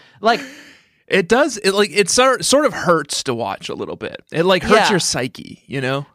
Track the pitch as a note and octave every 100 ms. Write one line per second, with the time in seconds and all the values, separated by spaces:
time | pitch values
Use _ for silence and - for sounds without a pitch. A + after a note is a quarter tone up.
0 | - _ G#3+ A#3+ C#4 - - - _ _
1 | - F#3+ F3 A#3 D4+ G#3+ F#3+ G3 G#3 D#3+
2 | G3+ - C4 B3 - F3+ G3+ - C#3+ E3
3 | C#3+ - - A#2 G#2+ F#2 - - F#2+ D#2+
4 | - - _ D3 F3 F#3 - G#3+ F3 D#3+
5 | - C#3+ B2+ - - - - C3+ C3 C#3
6 | C#3+